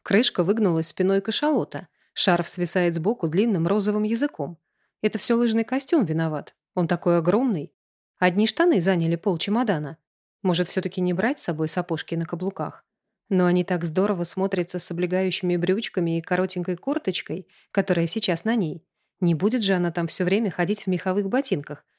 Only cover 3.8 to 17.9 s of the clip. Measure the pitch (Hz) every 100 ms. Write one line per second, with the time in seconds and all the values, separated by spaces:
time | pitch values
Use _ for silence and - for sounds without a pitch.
3.8 | 202 208 214 226 285 - - 165 _ _
4.8 | _ _ 214 214 - 233 240 226 220 269
5.8 | - 330 160 160 165 151 - _ _ -
6.8 | 165 170 180 170 165 202 262 175 147 _
7.8 | _ _ _ _ 185 180 220 - 349 233
8.8 | 170 180 165 165 208 170 - 214 233 156
9.8 | 147 156 _ _ _ _ 190 170 175 -
10.8 | 175 - 180 170 220 285 - 156 156 -
11.8 | 170 160 - 165 165 165 180 - 151 -
12.8 | _ _ _ _ _ 185 180 180 175 180
13.8 | 165 156 208 180 175 - 190 185 170 175
14.8 | - 170 175 185 190 - 180 175 175 196
15.8 | - - 170 165 165 180 185 180 175 175
16.8 | - 294 - 175 - 170 - _ _ -
17.8 | 196